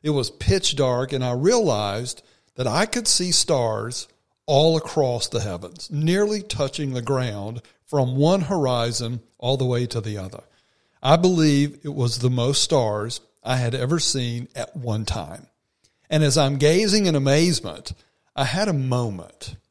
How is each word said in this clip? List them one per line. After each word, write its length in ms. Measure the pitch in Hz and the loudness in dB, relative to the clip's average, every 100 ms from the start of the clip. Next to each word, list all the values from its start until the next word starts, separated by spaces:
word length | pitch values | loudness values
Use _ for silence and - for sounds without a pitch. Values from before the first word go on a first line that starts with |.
It 80 | 151 | 0
was 180 | 147 - | -2 -2
pitch 460 | - - 196 - 143 | -2 0 2 0 0
dark, 360 | 131 123 131 | 0 0 -2
and 120 | 135 | -2
I 80 | 127 | -2
realized 880 | 123 160 240 196 107 104 101 123 - _ _ _ - | 0 2 4 2 0 -2 -4 -8 -12 _ _ _ -6
that 120 | 127 | -2
I 180 | 131 214 | 0 0
could 220 | 240 220 | -2 0
see 240 | - 180 | 0 2
stars 760 | 170 - 143 117 107 110 123 - _ _ _ - | 0 2 0 0 -2 -6 -10 -14 _ _ _ 2
all 320 | 139 160 160 | 4 4 2
across 500 | - - 135 120 - | -2 0 0 0 -4
the 140 | - | -4
heavens, 480 | 98 87 87 90 - | -6 -8 -12 -16 -8
nearly 520 | 147 156 185 208 208 | -2 0 2 0 -2
touching 500 | 208 - 135 - 139 | -6 -4 -4 -4 -4
the 80 | 127 | -4
ground 640 | 117 135 123 104 101 117 - _ | -2 -2 -2 -6 -8 -10 -16 _
from 320 | _ 147 127 131 | _ 0 0 2
one 260 | 151 196 | 2 2
horizon 800 | 147 190 131 123 117 113 117 120 _ _ | 0 0 0 0 -2 -4 -6 -8 _ _
all 180 | 123 135 | -2 0
the 80 | 127 | 0
way 220 | 120 120 | 0 -2
to 120 | 113 | -4
the 200 | 107 104 | -6 -8
other. 240 | 92 - _ _ _ _ _ _ | -10 -14 _ _ _ _ _ _
I 140 | 127 165 | 2 4
believe 640 | 180 175 156 143 143 143 | 4 4 4 4 2 -2
it 100 | 147 | -10
was 260 | 147 120 120 | -2 -2 2
the 100 | 123 | 0
most 320 | 123 120 139 | 2 0 0
stars 600 | - 151 113 104 110 - _ _ | 2 2 2 -2 -4 -8 _ _
I 140 | 117 127 | -4 0
had 160 | 120 | 0
ever 240 | 127 123 165 | -2 0 0
seen 500 | - 135 120 117 123 - | 0 -2 -2 -6 -8 -10
at 220 | - 160 | -10 -8
one 260 | 123 110 | -4 -2
time. 440 | 107 - 76 87 - _ _ _ _ _ _ | -2 -6 -6 -14 -20 _ _ _ _ _ _
And 120 | 156 | 2
as 140 | 147 135 | 4 2
I'm 200 | 139 139 | 2 2
gazing 500 | 147 175 220 214 190 | 4 4 4 2 2
in 80 | 151 | 2
amazement, 760 | 139 143 175 165 95 78 - - _ _ _ - | 4 4 4 2 -4 -12 -14 -16 _ _ _ -4
I 100 | 127 | -2
had 220 | 156 214 | -2 -2
a 60 | |
moment. 840 | 151 131 123 120 95 - _ - - _ | -2 0 -2 -2 -8 -14 _ -18 -18 _